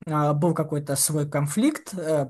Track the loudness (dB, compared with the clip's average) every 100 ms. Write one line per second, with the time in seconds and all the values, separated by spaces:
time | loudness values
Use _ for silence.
0 | -4 0 2 2 2 2 0 -2 -2 -2
1 | 0 0 0 0 0 2 2 0 -8 -8
2 | 0 0 0